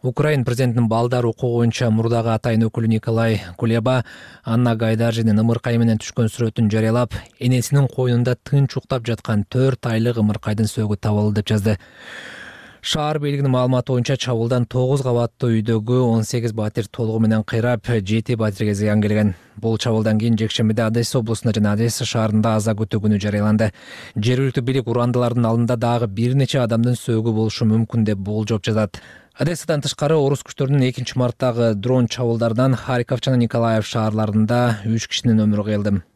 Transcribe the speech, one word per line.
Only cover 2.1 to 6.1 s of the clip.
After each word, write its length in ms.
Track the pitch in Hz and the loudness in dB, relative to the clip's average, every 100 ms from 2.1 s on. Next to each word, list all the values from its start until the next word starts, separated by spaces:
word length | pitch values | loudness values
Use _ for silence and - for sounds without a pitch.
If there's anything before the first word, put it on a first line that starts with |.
| 117 113 | 0 0
атайын 340 | 110 127 113 113 | 0 0 2 2
өкүлү 180 | - 113 | 0 0
Николай 560 | 110 - 113 113 107 90 87 | 0 0 0 2 0 -4 -6
Кулеба 480 | 117 113 117 127 - - - - | 0 0 2 0 -2 -12 -20 -16
Анна 320 | - 113 123 110 | -2 0 2 2
Гайдаржинин 640 | 113 110 117 113 113 104 | 0 0 0 0 2 2
ымыркай 380 | 113 113 - 117 | 2 0 0 2
менен 200 | 117 107 | 2 0
түшкөн 320 | - | -2